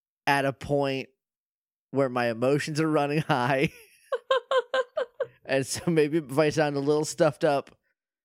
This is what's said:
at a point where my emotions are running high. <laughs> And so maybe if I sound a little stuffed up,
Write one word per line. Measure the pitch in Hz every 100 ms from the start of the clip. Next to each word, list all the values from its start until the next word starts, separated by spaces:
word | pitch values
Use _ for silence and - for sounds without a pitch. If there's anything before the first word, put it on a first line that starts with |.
| _ _ -
at | 139
a | 139
point | - - 143 139 135 - _ _ _ _ _ _ _ _
where | 131 131
my | 123 120
emotions | 113 127 143 160 151
are | 160
running | 151 143 156
high. | - 139 120 135 156 -
<laughs> | - _ - 508 - 523 - 523 - 523 494 - 480 - 494 -
And | - 135 131
so | - -
maybe | 160 147 165
if | 135 139
I | 151
sound | 156 147 143
a |
little | 139 151
stuffed | 156 - 160 -
up, | 160 139 - - _ _ _ _